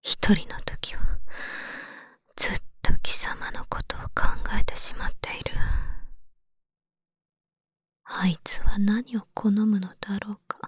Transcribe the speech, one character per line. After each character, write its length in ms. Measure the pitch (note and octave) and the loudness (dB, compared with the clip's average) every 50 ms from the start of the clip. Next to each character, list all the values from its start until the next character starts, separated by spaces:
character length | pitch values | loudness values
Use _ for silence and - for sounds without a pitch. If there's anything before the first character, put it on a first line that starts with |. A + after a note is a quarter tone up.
一 320 | - - - - - - F#3 | -2 -4 -2 0 2 2 2
人 140 | - - - | 2 0 -8
の 120 | - - | -10 -8
時 320 | - - - - - - - | -8 -6 -6 -6 -8 -6 2
は、 60 | - - - - - - - - - - - - - - - - - - - - - - _ _ _ _ _ _ | 4 4 6 6 4 0 0 -2 -4 -8 -12 -12 -14 -14 -14 -14 -14 -16 -18 -20 -20 -20 _ _ _ _ _ _
ず 160 | - - - | -4 -2 -2
っ 40 | - - - - _ - | -2 -4 -6 -6 _ 2
と 140 | - - - - | 4 6 6 6
貴 100 | - - | 6 2
様 380 | - - - - - - - - | 0 0 -4 -6 -6 -8 -10 -8
の 120 | - - - - | -8 -8 -8 -8
こ 140 | - - - | -8 -10 -6
と 100 | - - - | -6 -8 -8
を 20 | - - - | -6 -8 0
考 120 | - - - - - - - - G3+ | 4 4 4 4 4 -2 2 4 4
え 60 | - | 4
て 100 | - - | 4 4
し 180 | - - - - | 0 0 0 0
ま 100 | - - | -2 -2
っ 40 | - - - | -2 -2 -4
て 160 | - - - - | -6 -8 -10 -10
い 40 | - | -8
る。 80 | - - - - - - - - - - - - - - - - - _ _ _ _ _ _ _ _ _ _ _ _ _ _ _ _ _ _ _ _ _ _ _ _ _ _ _ _ _ _ _ _ _ _ _ | -4 2 2 2 4 4 0 0 0 -4 -4 -6 -8 -10 -14 -16 -20 _ _ _ _ _ _ _ _ _ _ _ _ _ _ _ _ _ _ _ _ _ _ _ _ _ _ _ _ _ _ _ _ _ _ _
あ 220 | - - - F#3 | -14 -8 -2 -2
い 100 | F#3 E3 - | -2 -2 -2
つ 180 | - - - - | -8 -8 -4 4
は 160 | - - - G#3 | 4 4 6 6
何 380 | G3 G3+ G#3+ A3+ B3+ C4 B3 | 2 2 2 0 -4 -6 -8
を 40 | G#3+ - _ _ | -8 -8 _ _
好 160 | - - G#3+ | -2 0 0
む 300 | G3+ G#3 G#3+ A3 G#3+ G3 | 0 2 2 0 0 -2
の 80 | F#3 F3+ - _ | -4 -8 -10 _
だ 180 | - - G3+ G3+ | -8 -8 -8 -8
ろ 120 | - G#3 | -8 -10
う 80 | G#3 _ _ | -14 _ _
か。 120 | _ - _ - | _ -14 _ -14